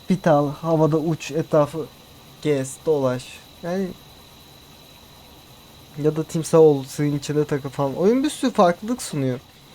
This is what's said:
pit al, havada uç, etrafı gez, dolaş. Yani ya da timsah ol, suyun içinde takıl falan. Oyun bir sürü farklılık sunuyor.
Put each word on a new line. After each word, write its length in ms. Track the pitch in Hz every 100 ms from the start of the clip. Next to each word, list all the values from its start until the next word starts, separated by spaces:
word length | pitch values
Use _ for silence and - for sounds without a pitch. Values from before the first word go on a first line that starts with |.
| -
pit 180 | 185 180
al, 240 | 147 147
havada 460 | 143 160 160 156 156
uç, 340 | 160 156 -
etrafı 560 | 143 156 160 143 160 123 - - - - -
gez, 340 | 151 139 131 - 160
dolaş. 520 | 147 131 127 - - - -
Yani 260 | 170 185 190 - - - - - - - - - - - - - - - - - - - - 147
ya 140 | 151 156
da 80 |
timsah 340 | 156 165 151 165
ol, 260 | 156 139
suyun 340 | 131 - 147 143
içinde 260 | - 147
takıl 240 | 147 147 139
falan. 280 | 139 139 131
Oyun 280 | 185 254
bir 60 | 294
sürü 200 | - 262
farklılık 520 | - 180 175 214 247
sunuyor. 380 | - 151 131 123 - - -